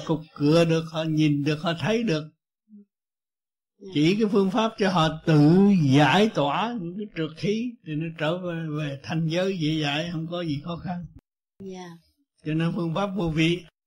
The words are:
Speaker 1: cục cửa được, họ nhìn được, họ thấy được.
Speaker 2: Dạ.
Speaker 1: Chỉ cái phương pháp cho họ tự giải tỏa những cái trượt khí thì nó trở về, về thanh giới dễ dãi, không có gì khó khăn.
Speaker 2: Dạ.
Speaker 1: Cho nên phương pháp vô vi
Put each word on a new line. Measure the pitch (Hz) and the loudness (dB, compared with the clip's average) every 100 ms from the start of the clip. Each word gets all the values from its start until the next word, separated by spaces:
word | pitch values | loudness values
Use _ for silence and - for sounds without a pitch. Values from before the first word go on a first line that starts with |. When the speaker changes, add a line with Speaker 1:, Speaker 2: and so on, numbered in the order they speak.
| 151 | 0
Speaker 1:
cục | 156 160 | -4 -6
cửa | - 147 160 | -2 2 4
được, | 170 165 160 | 4 0 -2
họ | 160 | -6
nhìn | 160 156 156 143 | -2 2 2 2
được, | 143 151 | 0 -2
họ | 170 165 | -4 -4
thấy | 147 226 | -2 0
được. | 233 156 156 _ _ _ _ 208 202 _ _ _ _ _ _ _ _ _ | 0 -2 -4 _ _ _ _ -20 -20 _ _ _ _ _ _ _ _ _
Speaker 2:
Dạ. | 196 | -6
Speaker 1:
Chỉ | 165 156 208 | 2 2 4
cái | 220 | 2
phương | 202 190 | 2 2
pháp | 214 226 226 | 2 -2 0
cho | 190 | 0
họ | 185 160 156 - | 2 2 0 2
tự | 156 147 180 202 196 143 135 | 6 8 8 6 6 6 6
giải | 147 156 220 | 6 6 4
tỏa | 185 143 151 220 240 | 2 0 0 -2 -4
những | 170 185 | -8 -10
cái | 208 - | -10 -8
trượt | 156 160 | -8 -6
khí | 190 220 247 233 - | -4 -2 -4 -10 -8
thì | |
nó | 151 165 165 | -6 -6 -4
trở | 156 180 | -4 -4
về, | 180 165 160 151 | -6 -6 -6 -6
về | 147 135 | -6 -8
thanh | - 165 160 | -6 -4 -2
giới | 165 190 196 | -2 -2 -2
dễ | 151 156 | -2 -2
dãi, | 147 143 170 | -2 -2 -4
không | 165 160 | -6 -6
có | 175 | -6
gì | 170 143 | -6 -6
khó | 175 170 | -6 -8
khăn. | - 175 170 - _ _ _ - 196 | -8 -10 -12 -18 _ _ _ -18 -16
Speaker 2:
Dạ. | 185 180 170 _ _ _ _ | -14 -16 -18 _ _ _ _
Speaker 1:
Cho | 151 | -6
nên | 156 165 170 | -4 -2 -2
phương | 170 | -4
pháp | 160 202 196 | -4 -4 -4
vô | 170 | -4
vi | 156 160 175 - _ | 0 0 -2 -6 _